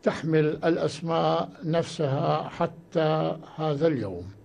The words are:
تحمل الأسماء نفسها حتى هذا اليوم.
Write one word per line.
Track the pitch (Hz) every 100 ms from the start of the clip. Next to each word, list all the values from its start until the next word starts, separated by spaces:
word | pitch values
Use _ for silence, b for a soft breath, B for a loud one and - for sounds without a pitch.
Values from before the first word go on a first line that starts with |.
تحمل | - - 160 156 151
الأسماء | 160 165 170 160 - 165 165 160 165 - -
نفسها | 165 170 - - 147 139 160 151 -
حتى | - 170 - - 170 156 156 160 - - -
هذا | 156 139 165
اليوم. | 139 104 87 92 -